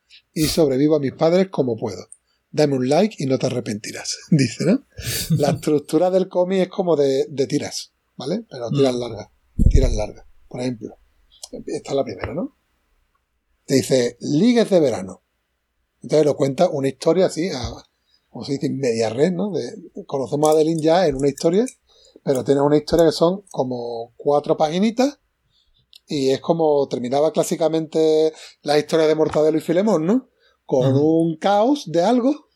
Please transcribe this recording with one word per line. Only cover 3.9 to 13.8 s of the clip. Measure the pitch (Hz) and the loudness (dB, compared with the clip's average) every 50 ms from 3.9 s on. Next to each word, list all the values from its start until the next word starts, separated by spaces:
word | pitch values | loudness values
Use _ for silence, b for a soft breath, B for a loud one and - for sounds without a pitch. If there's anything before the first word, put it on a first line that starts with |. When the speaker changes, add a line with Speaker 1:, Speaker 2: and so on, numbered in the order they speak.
| - - - - - - - | -14 -12 -12 -12 -12 -10 -2
Speaker 1:
<laughs> | - | 0
dice, | 175 143 131 113 - - 135 | 2 2 2 0 -2 -2 0
¿no? | 160 220 277 - _ B B B 117 B B B B 165 | 0 0 0 -2 _ B B B -8 B B B B -2
La | - 143 139 | 0 0 0
Speaker 2:
<laughs> | |
Speaker 1:
estructura | 135 - - 160 151 147 147 - - 156 180 185 | -2 -2 0 0 0 0 0 0 0 2 2 2
del | 185 190 185 | 2 0 0
cómic | 185 - 180 180 180 196 190 180 | 0 0 -2 0 0 0 0 0
es | |
como | 185 - - 185 175 160 | -2 -2 -4 0 2 2
de, | 143 143 139 135 135 147 - | 2 2 2 2 0 -2 -2
de | 147 131 135 | -2 -4 -2
tiras, | 110 147 147 - 90 - - - _ _ _ _ _ _ | -2 -2 -4 -4 -6 -10 -12 -14 _ _ _ _ _ _
¿vale? | - 120 139 180 233 226 - | -12 -8 -6 -6 -6 -8 -10
Pero | - 127 120 113 | -12 -10 -6 -4
tiras | 147 139 135 127 123 | 0 2 2 2 0
Speaker 2:
Mm. | 120 | -2
Speaker 1:
largas, | 120 117 110 101 98 _ _ _ _ _ - - - - | -6 -8 -10 -14 -16 _ _ _ _ _ 0 2 4 6
tiras | - - 131 - - | 6 6 4 4 0
largas. | 104 104 107 - - - - - - _ - | -2 -4 -6 -8 -16 -20 -20 -20 -20 _ -16
Por | - 127 | -10 -6
ejemplo, | 127 127 123 107 - 101 - _ _ _ _ _ _ _ _ - - - - - - | -6 -6 -6 -8 -12 -16 -18 _ _ _ _ _ _ _ _ -20 -20 -16 -16 -14 -10
esta | - - 143 - - | -10 -10 -10 -8 -4
es | 139 | -4
la | 139 135 | -4 -4
primera, | - - - - 107 117 | -4 -6 -10 -10 -8 -6
¿no? | 165 240 302 _ _ _ _ _ _ _ _ _ _ _ _ _ _ _ _ _ _ _ _ _ _ _ | -8 -8 -8 _ _ _ _ _ _ _ _ _ _ _ _ _ _ _ _ _ _ _ _ _ _ _
Te | - 139 | 0 0
dice, | 131 | 0